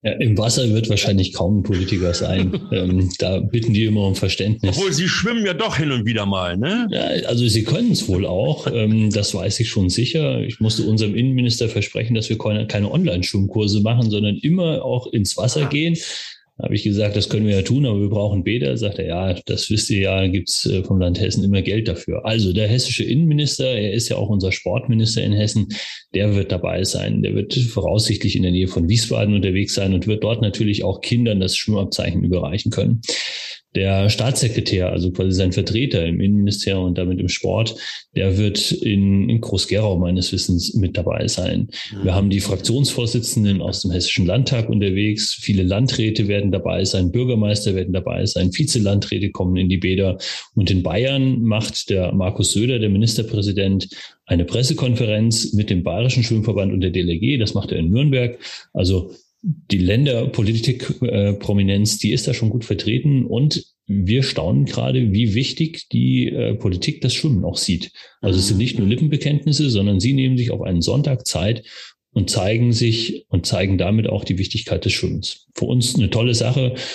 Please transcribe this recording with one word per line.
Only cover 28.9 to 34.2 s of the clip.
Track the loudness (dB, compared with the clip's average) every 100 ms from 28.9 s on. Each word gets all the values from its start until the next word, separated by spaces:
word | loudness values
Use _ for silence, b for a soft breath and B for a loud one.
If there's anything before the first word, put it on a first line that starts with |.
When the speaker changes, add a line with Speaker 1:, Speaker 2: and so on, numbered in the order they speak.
| 2 0 0 2
Speaker 1:
unterwegs | 2 2 0 -2
sein | -2 0
und | 0 0
wird | 0
dort | 0 0
natürlich | -2 0 0 0
auch | -2 -4
Kindern | -2 0 2 2
das | 0 -2
Schwimmabzeichen | 0 0 0 -2 -2 0
überreichen | 0 0 -2 -4 -2
können. | 0 0 0 B B B B B B _
Der | -2 0 2 2
Staatssekretär, | 2